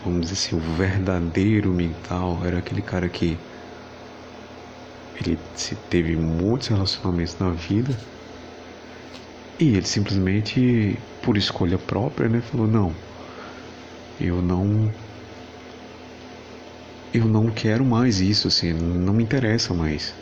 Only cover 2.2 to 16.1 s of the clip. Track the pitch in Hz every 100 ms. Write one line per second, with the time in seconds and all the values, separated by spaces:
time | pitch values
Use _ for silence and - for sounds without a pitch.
2.2 | 92 87 87 87 90 101 98 92 90 -
3.2 | 87 82 - - - - - - - -
4.2 | - - - - - - - - - -
5.2 | 87 82 - - - - - 90 80 82
6.2 | 82 80 92 123 127 104 95 - 98 87
7.2 | 82 - 95 85 80 101 131 120 - -
8.2 | - - - - - - - - - -
9.2 | - - - - 160 101 82 - 104 98
10.2 | 92 101 107 - 127 120 104 - - -
11.2 | - 107 92 - 90 92 - - 123 -
12.2 | 120 117 117 123 110 110 95 80 - -
13.2 | - - - - - - - - - -
14.2 | - 87 90 90 101 107 110 110 - -
15.2 | - - - - - - - - -